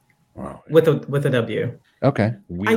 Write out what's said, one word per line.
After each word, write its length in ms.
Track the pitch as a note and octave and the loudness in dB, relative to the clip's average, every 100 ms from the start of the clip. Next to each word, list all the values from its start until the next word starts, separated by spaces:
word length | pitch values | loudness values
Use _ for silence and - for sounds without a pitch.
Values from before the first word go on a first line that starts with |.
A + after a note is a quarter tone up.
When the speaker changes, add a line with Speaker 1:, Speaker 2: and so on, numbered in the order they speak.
| _ _ _ - | _ _ _ -14
Speaker 1:
Wow. 260 | - - - | -14 -14 2
Speaker 2:
With 180 | D#3 D#3+ | 4 4
a, 80 | - - | 0 -2
with 180 | C#3 C#3 | -2 0
a 40 | |
W. 480 | B2 A2 G#2+ A#2+ - _ _ | 0 -2 -4 -6 -8 _ _
Speaker 1:
Okay. 220 | C3+ C3 G#2+ | 0 2 -2
Speaker 2:
I 60 | A#2+ - | -2 -10
do 40 | F2 G#3+ | -4 0